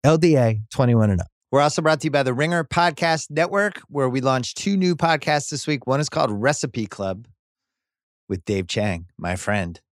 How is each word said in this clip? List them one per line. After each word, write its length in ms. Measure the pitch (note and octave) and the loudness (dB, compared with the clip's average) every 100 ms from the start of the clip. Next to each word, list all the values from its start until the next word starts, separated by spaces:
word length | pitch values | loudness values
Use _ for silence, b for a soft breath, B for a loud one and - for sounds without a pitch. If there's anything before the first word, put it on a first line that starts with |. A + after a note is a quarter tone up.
L 140 | C#3 D#3+ | 4 4
D 180 | E3+ D3 | 4 4
A, 260 | A#2 G#2+ G#2+ | 4 0 -4
twenty-one 400 | - B2 A#2+ G#2+ | 0 4 4 4
and 120 | F#2 | 2
up. 60 | - _ _ | -2 _ _
We're 100 | C3+ | 2
also 200 | D3 D#3+ | 2 2
brought 200 | D#3 D#3 | 2 0
to 60 | D#3 | 0
you 40 | |
by 100 | C#3 | 0
the 120 | C3 | 0
Ringer 320 | B2 D#3 F3 D3+ | 0 0 0 0
Podcast 680 | F3 F3 D#3 E3+ D#3+ - | 2 2 2 0 -2 -2
Network, 480 | D3+ E3+ G3 G3+ - - | -2 0 0 -2 -4 -10
where 220 | C#3+ C3 | -2 -2
we 120 | C3 | 0
launched 360 | C3 C3 A#2+ - | 0 0 -2 -6
two 200 | G3+ G3 | -2 0
new 180 | F#3 E3 | 0 2
podcasts 540 | E3 D#3 - D3 - | 0 0 0 -2 -2
this 160 | C#3+ - | -8 -4
week. 220 | D3 B2 | -4 -2
One 140 | C3+ | -2
is 80 | D3+ | 0
called 200 | D#3+ C#3 | 0 0
Recipe 560 | G2+ B2 D3 C#3+ A#2+ G#2 | 0 -2 -2 -4 -6 -8
Club 420 | - G2 F#2+ A#2+ _ _ _ _ _ _ _ _ _ _ | -6 -6 -6 -12 _ _ _ _ _ _ _ _ _ _
with 180 | F2+ - | -8 -4
Dave 220 | G2 F2+ | -4 -2
Chang, 400 | - G#2 F2 F2 - | -2 -2 -4 -10 -10
my 180 | F2 F2+ | -6 -6
friend. 440 | - G#2 F2 E2 _ | -2 -2 -4 -10 _